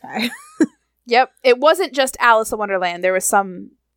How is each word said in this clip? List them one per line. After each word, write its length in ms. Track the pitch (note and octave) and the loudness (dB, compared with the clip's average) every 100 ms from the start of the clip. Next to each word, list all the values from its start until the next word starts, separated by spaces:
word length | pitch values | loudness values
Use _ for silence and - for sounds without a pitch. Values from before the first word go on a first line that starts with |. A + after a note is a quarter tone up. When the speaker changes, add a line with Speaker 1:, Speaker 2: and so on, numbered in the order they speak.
Speaker 1:
Okay. 280 | - - A#3 B5 | -12 -8 -8 -8
<laughs> 40 | C6+ - - _ _ _ - | -8 -4 -4 _ _ _ 0
Speaker 2:
Yep. 260 | A#3 B3+ _ | 0 0 _
It 140 | B3+ B3 | 0 4
wasn't 340 | D4 D#4+ E4+ | 4 2 -2
just 240 | C4 C4 - | -2 -4 0
Alice 320 | A#3+ A3 A3 | 2 2 0
in 60 | A3 | -4
Wonderland. 440 | G#3 F#3+ F3+ F3 | -4 -2 -2 -2
There 100 | F#3 | -2
was 120 | F#3 - | 0 0
some 460 | G3+ G3 F3+ G3+ _ _ | 0 -2 -10 -18 _ _